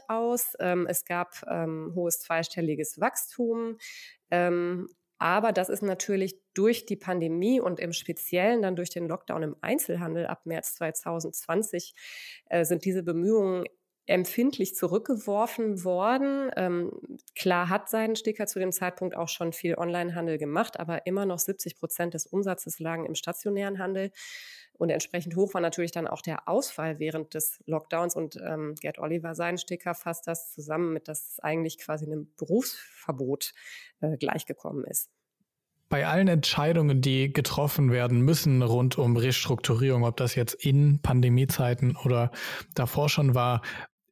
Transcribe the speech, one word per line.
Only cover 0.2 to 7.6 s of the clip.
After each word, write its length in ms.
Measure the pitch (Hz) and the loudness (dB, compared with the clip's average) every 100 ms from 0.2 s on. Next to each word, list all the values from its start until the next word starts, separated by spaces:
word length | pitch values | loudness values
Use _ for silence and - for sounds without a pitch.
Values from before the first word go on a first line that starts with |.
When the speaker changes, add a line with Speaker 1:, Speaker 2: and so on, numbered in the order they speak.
| 233 240 - - | 0 0 -2 -2
Speaker 1:
Ähm, 280 | 180 180 175 | 0 2 0
es 160 | 170 | -2
gab, 300 | - 175 175 - - | -2 -2 -4 -8 -6
ähm, 420 | 170 165 160 160 | -2 -2 -4 -4
hohes 260 | 175 175 165 | -2 0 -2
zweistelliges 800 | - 165 165 180 165 151 151 - | -2 -2 -2 -2 -2 -2 -4 -2
Wachstum. 800 | 226 - - - 233 226 226 220 - - - - _ | -2 0 -6 -2 -2 0 -4 -6 -12 -16 -18 -20 _
Ähm, 580 | 175 175 175 175 180 - _ _ - | 2 4 2 0 -2 -6 _ _ -2
aber 340 | 165 196 226 | 2 4 4
das 180 | 185 185 | 2 0
ist 120 | 202 | -2
natürlich 560 | 202 185 - 190 190 - _ | -2 -2 -2 0 -2 -6 _
durch 320 | - 214 233 | 2 4 2
die 120 | - 202 | -2 -6
Pandemie 600 | - 180 165 170 208 | -2 -2 0 2 2
und 220 | 262 | 4